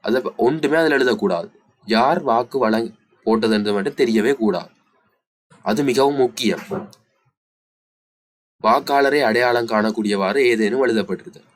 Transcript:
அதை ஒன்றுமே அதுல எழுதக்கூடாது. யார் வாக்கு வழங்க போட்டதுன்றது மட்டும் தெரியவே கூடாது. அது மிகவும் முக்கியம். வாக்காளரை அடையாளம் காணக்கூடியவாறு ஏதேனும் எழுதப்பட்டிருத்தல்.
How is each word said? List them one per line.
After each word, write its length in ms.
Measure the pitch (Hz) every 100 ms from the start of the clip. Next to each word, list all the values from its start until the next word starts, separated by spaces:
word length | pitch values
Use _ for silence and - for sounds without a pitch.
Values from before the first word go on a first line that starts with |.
| -
அதை 140 | 127 156 - 117
ஒன்றுமே 320 | 156 147 160
அதுல 180 | 160 135
எழுதக்கூடாது. 500 | 127 110 101 85 85 _ _ _ 104
யார் 320 | 110 127 170 139
வாக்கு 280 | 117 120 135
வழங்க 260 | 110 110 113 - _ _ -
போட்டதுன்றது 500 | 110 113 110 104 104
மட்டும் 220 | 95 -
தெரியவே 320 | 123 110 110 135
கூடாது. 300 | 104 90 - _ _ _ _ _ _ _ _ _ -
அது 120 | 110 139
மிகவும் 320 | 123 139 143
முக்கியம். 400 | 123 110 113 85 - 101 - - _ _ _ _ _ _ _ _ _ _ _ _ _ _ _ _
வாக்காளரை 580 | 104 131 135 139 139 147 123
அடையாளம் 420 | 113 123 120 117
காணக்கூடியவாறு 680 | 110 110 110 104 101 95 135 127
ஏதேனும் 340 | 110 107 131 127
எழுதப்பட்டிருத்தல். 640 | 113 92 90 - - _